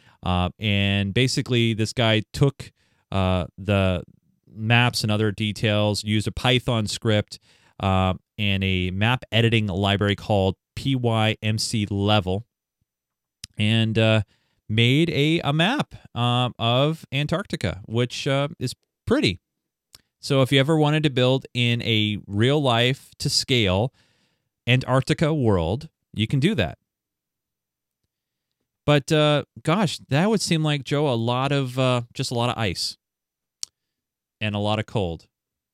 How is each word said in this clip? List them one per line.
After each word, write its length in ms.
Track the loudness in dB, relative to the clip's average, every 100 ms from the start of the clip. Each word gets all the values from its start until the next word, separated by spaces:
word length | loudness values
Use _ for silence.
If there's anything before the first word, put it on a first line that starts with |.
| _ _
Uh, 260 | -4 -2 -2 -4
and 560 | -2 0 0 0 0
basically, 600 | 0 0 -2 -2 0 0
this 180 | 0 -4
guy 280 | 0 2 2 -2
took, 380 | 0 -2 -2 -18 _ _ _ _
uh, 340 | -2 0 0 -4 -8
the 460 | -2 2 2 0 -6 _ _ _ _
maps 540 | -8 2 4 4 0
and 80 | -2
other 200 | 0 0
details, 720 | 0 -4 -2 0 2 0 -2
used 240 | -2 -2 -2
a 40 |
Python 560 | -2 2 2 2 -2 -4
script, 520 | -4 0 0 -2 -10 _ _ _ _
uh, 320 | 0 2 2 -2 _ -6
and 260 | -2 0
a 280 | 0 0 -2
map 320 | 0 0 0 -2
editing 360 | 2 2 2 0
library 480 | 0 2 2 2 0
called 400 | 0 0 2 -2 _ -8
P 200 | -4 -2
Y 400 | 0 0 0 0
M 160 | -4 -4
C 280 | -4 -4 -2
Level, 560 | -2 2 2 0 -4 -6 _ _ _ _ _ _ _ _ _ -20 -2
and, 400 | 0 2 2 2
uh, 220 | 4 2 0 _ _ _ _
made 400 | 2 4 4 0
a, 280 | 0 0 0
a 100 | -2
map, 400 | 0 0 0 -4 -8 -14 -4
uh, 340 | -2 0 -2 -2
of 480 | -2 0 0 -2 -8
Antarctica, 680 | -6 -4 -4 -6 -6 -6 -6 -6
which, 400 | -4 -4 -4 -4
uh, 200 | -2 -4 -6
is 140 | -8 -10 _ _ -2
pretty. 340 | 2 2 0 _ _ _ _ _ -20 _ _
So 200 | -2 2
if 80 | 4
you 80 | 4
ever 180 | 4 2
wanted 240 | 2 2
to 60 | 0
build 360 | 2 2 0 -2
in 280 | -2 0 0
a 380 | 0 0 0 -2 -6
real 340 | 0 2 2
life 480 | 2 2 2 0 -8 _
to 100 | -4
scale 640 | -2 0 2 2 2 0 -6 _ _ _ _ _ _ 0
Antarctica 640 | 0 2 0 0 0 0
world, 560 | 2 2 2 0 -4 -6 _ _
you 140 | -4 -2
can 120 | 0
do 140 | 0 0
that. 220 | -4 -6 _ _ _ _ _ _ _ _ _ _ _ _ _ _ _ _ _ _ _ _ 2
But, 260 | 2 2
uh, 320 | 2 2 2 -2 -8
gosh, 360 | -2 0 0 -4 -4
that 200 | 0 2
would 120 | 0
seem 220 | 0 0
like, 200 | 0 -2
Joe, 280 | -2 -2 0
a 40 | 0
lot 360 | 0 -2 0
of, 260 | -2 -2 0
uh, 240 | 0 0 -4
just 180 | -8 -6
a 20 |
lot 160 | -2 -2
of 80 | -2
ice 400 | -4 -4 -8 -10 _ _ _ _ _ _ -16 _ _ _ _ _ _ _
and 160 | -4 -2
a 40 |
lot 200 | -2 -2
of 60 | -2
cold 420 | -4 -4 -6 -14 _ _ _ _